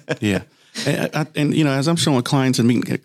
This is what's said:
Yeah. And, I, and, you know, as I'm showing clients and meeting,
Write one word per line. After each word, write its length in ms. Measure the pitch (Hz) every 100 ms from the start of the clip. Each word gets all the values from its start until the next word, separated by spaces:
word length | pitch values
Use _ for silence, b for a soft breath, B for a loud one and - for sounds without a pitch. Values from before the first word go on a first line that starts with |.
| - 151
Yeah. 240 | 107 92 - B B B 160
And, 240 | - - 156
I, 100 | 156 -
and, 180 | 143 -
you 80 |
know, 80 | 147
as 160 | 135 139
I'm 80 | 170
showing 260 | 165 131
clients 360 | 120 139 131 123
and 80 | 117
meeting, 320 | 117 - 123